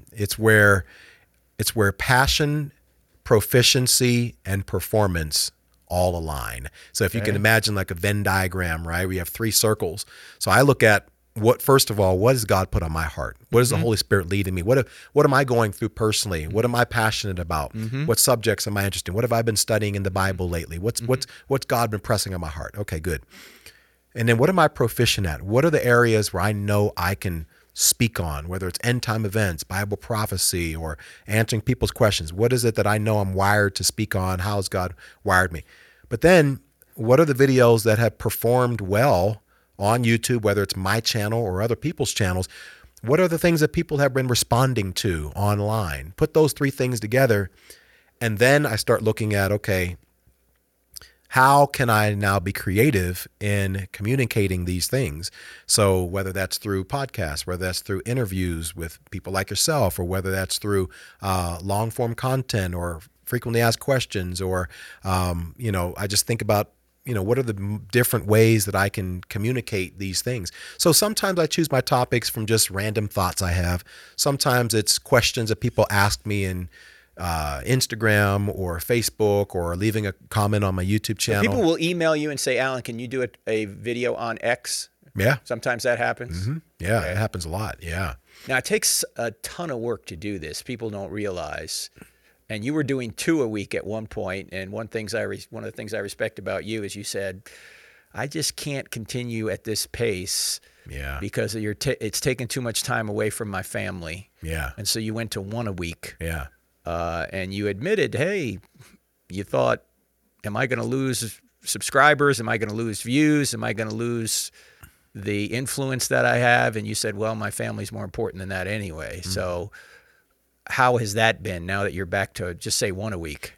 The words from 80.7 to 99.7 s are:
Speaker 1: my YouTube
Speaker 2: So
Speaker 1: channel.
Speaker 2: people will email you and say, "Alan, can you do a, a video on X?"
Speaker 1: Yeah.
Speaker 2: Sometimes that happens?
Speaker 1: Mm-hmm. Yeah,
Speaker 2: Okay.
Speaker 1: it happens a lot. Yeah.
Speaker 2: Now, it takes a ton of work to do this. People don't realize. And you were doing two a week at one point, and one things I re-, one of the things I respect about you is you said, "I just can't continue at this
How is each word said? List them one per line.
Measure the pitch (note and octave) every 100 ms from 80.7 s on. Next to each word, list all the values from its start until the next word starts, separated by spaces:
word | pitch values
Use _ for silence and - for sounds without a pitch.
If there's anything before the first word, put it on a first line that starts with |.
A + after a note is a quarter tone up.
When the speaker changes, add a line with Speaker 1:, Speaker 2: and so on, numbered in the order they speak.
| F#2
Speaker 1:
my |
YouTube | F#2 G#2+ - G2+
Speaker 2:
So | -
Speaker 1:
channel. | G2+
Speaker 2:
people | G#2 A#3+
will | E3 E3
email | E3 F3 D#3+ D3+
you | D3+
and | C#3
say, | C#3 B2
"Alan, | C3+ B2+
can | B2+ A#2
you | B2
do | B2+
a, | A#2+ - -
a | A2 G#2
video | G2 A2 A#2+ A#2+ -
on | A#2 A2
X?" | A#2 B2 - - - _ _ -
Speaker 1:
Yeah. | G#2+ C#3+ -
Speaker 2:
Sometimes | A2+ C3 A#2+
that | B2+ A#2+
happens? | A#2+ A#2 A#2+ E2+
Speaker 1:
Mm-hmm. | G#2 D#3+ - _
Yeah, | F2 G2
Speaker 2:
Okay. | F2+
Speaker 1:
it | F#2
happens | A2+ F#2 D#2+
a |
lot. | F#2 A2 -
Yeah. | E2 E2+ F#2+ - _ - -
Speaker 2:
Now, | C3
it | -
takes | G3+ - - - -
a | A#2
ton | - - - E3+
of | A#2+
work | A#2 G#2 -
to | E2+
do | G#2 F#2+
this. | D2+ -
People | - A#2 A2
don't | G2+ F2+
realize. | G#2 G2+ F2 D2+ D2+ D#2 - - - - _ _ _ -
And | G#2+ A#2+
you |
were | D#3
doing | C#3 C3+ A#2
two | - - D#3+
a | A#2
week | G#2+ F#2+
at | - F#2+
one | A2 A2
point, | A2 F#2 F#2+ -
and | F#2 F#2
one | G#2 A2
things | A2+ G#2 A2
I |
re-, | G2+ G2 -
one | A2
of | G#2+
the | -
things | A2
I | G#2+
respect | G2+ - A2 -
about | G2 F#2+ F#2
you | A2
is | G2+ G2+
you | G2+
said, | G2+ G2 F#2+ - - - - - _ _
"I | - C#3
just | D#3 C3+ -
can't | D3 C#3 -
continue | A#2 G#2 B2 A#2+ A2+ G#2+
at | G2
this | A2+